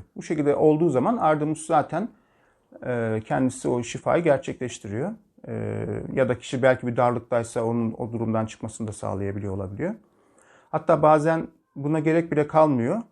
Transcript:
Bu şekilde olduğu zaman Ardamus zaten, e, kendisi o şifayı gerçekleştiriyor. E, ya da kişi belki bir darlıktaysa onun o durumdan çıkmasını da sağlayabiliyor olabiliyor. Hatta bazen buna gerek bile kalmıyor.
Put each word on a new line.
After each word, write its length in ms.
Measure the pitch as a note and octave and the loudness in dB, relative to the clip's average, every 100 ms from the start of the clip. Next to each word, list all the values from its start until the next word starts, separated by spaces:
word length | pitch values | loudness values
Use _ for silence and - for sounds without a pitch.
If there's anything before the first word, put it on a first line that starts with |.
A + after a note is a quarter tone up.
| - - | -10 -14
Bu 80 | |
şekilde 320 | - D#3+ C#3+ C#3+ | -6 -2 0 4
olduğu 340 | D#3 D3+ F3 | 4 4 4
zaman 280 | B2+ E3 A#3+ | 2 2 2
Ardamus 500 | D#3 D#3 D3+ D3+ - | 2 2 0 -4 0
zaten, 420 | D#3+ C#3 D#3 A3+ _ _ _ _ _ _ - C3 | 0 0 -4 -6 _ _ _ _ _ _ -12 -6
e, 360 | B2 A2+ A2 A2 | -2 0 -2 -2
kendisi 420 | C#3+ C3 - D3 | 0 0 -2 -2
o 160 | B2+ | -2
şifayı 400 | A#2 - - C#3+ | -2 -6 0 2
gerçekleştiriyor. 880 | E3 C3+ C3+ - B2 - G2+ G#2 G#2 A2+ _ _ - | 4 2 0 -8 -8 -8 -8 -6 -6 -8 _ _ -10
E, 380 | A2 A2 G#2+ A2 A2 A2 | -8 -6 -4 -4 -6 -4
ya 160 | C3 B2 | 0 0
da 100 | A#2+ | 0
kişi 220 | - B2+ | -4 2
belki 260 | C3 B2 B2 | 4 4 0
bir 100 | A#2+ | 2
darlıktaysa 640 | B2 A#2 A2 A#2+ A#2 B2+ | 2 0 -2 -2 -2 -2
onun 300 | A2+ A#2 A2+ A2+ | -2 0 -2 -4
o 160 | B2 | -6
durumdan 320 | A#2 A2+ A2 A2+ | -4 -2 -2 -2
çıkmasını 420 | - A#2 - A2 | -6 -12 -8 -10
da 60 | |
sağlayabiliyor 600 | G2+ G#2+ G2 G2 G2+ G2+ | -8 -6 -4 -4 -6 -6
olabiliyor. 420 | F#2+ F#2+ G2+ D#3+ A3+ _ _ _ _ _ _ _ | -6 -8 -6 -6 -8 _ _ _ _ _ _ _
Hatta 320 | D#3 D#3+ D#3 | -6 2 4
bazen 460 | D3+ D#3 D3+ E3 E3 _ _ - | 6 6 4 0 -2 _ _ -8
buna 240 | C#3+ D#3 | -2 0
gerek 320 | D3+ E3 E3 | 2 2 2
bile 160 | D3+ D3+ | 0 2
kalmıyor. 540 | D#3+ D#3 C3 A#2 G3+ A#3 | 4 6 4 2 0 -6